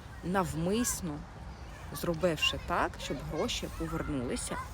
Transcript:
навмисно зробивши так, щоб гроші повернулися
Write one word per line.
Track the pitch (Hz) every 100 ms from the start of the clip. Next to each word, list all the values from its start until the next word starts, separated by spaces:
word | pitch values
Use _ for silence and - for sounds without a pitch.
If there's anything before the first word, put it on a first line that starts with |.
| - -
навмисно | 165 190 165 147 170 220 240 - 180 147 - - - - - - -
зробивши | - - 165 180 156 - 135 -
так, | 180 311 -
щоб | - 143 151
гроші | 151 226 - 170 -
повернулися | 160 160 143 139 123 233 - - -